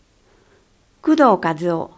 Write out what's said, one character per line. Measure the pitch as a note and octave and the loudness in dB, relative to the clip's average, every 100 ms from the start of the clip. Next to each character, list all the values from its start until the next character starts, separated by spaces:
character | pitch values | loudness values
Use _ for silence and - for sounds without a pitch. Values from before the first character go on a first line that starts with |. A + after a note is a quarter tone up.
| _ _ _ _ _ _ _ _ _ _ | _ _ _ _ _ _ _ _ _ _
工 | - | -2
藤 | D#4 C4 F#3 | 2 4 2
和 | E3 | -2
夫 | D#3 F3 E3 - | -4 -4 -4 -8